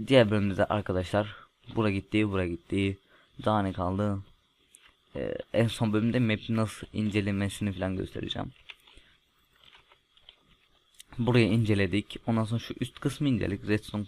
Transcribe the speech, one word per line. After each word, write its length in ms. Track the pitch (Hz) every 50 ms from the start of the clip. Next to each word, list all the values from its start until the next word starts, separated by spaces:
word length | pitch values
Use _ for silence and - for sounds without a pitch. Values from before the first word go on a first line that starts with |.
| 107
diğer 240 | 107 135 127 113 101
bölümde 260 | 107 107 98 101 92
de 80 | 90 95
arkadaşlar 720 | - 107 107 - - 95 92 90 - - 101 104 104 - - - _ _ _ _ - 110
bura 160 | 113 110 104
gitti, 380 | 98 98 - - - 107 107 107
bura 180 | 95 95 90
gitti. 500 | 85 85 85 - - 95 98 98 98 95 - _ _ _ _ _ _ _ - -
Daha 160 | 110 107 104
ne 120 | 98 95 92
kaldı? 500 | 98 90 90 95 98 104 104 98 98 98 - - _ _ _ _ _ _ _ - _ - _ _ _ _ _ -
Ee, 180 | - 62 50 - - - - -
en 140 | 101 117
son 260 | 113 - - 117 110 104
bölümde 260 | 107 110 117 113 127
map 200 | 123 110 107 104 - -
nasıl 380 | 113 110 110 107 - - - - -
incelemesini 800 | 101 107 104 98 107 98 104 101 98 101 98 - - 107 101 92
falan 240 | 90 95 95 92
göstereceğim. 540 | 95 98 - - - - - - - 98 - - - _ - - _ _ - - - - _ _ _ _ _ _ _ _ _ _ _ _ - - - _ _ _ _ _ _ _ _ _ - - _ _ _ _ _ _ _ _ _ _ _ _ - - _ -
Burayı 300 | - 117 117 123 123 113
inceledik. 720 | 90 104 120 117 104 104 98 98 90 90 104 101 - - - -
Ondan 180 | - 113 113 110
sonra 140 | 104 117 117
şu 140 | - - 123 -
üst 200 | 123 123 - -
kısmı 300 | - 143 131 - 147 139
inceledik. 380 | 127 98 95 92 98 95 -
Redstone 380 | 98 104 107 - - - 107 104